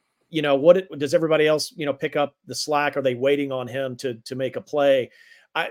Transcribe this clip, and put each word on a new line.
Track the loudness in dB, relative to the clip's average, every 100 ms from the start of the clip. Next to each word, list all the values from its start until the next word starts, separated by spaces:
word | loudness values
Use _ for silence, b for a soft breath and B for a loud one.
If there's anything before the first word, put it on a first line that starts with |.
| _ _ _
you | -4
know, | 0 4
what | 6 6
it, | 4 -6
does | 0
everybody | 0 2 2 2
else, | 0 -2 -8
you | -6
know, |
pick | -4 -4 -2
up | -4 -6 -14
the |
slack? | -10 -2 0 0 0
Are |
they | -2
waiting | 0 0 0 -2
on | -6 -8
him | -8 -8 -8
to, | -8 -10
to | -10
make | -8 -6 -8
a |
play? | -6 0 4 2 0 b b b b
I, | -6 -6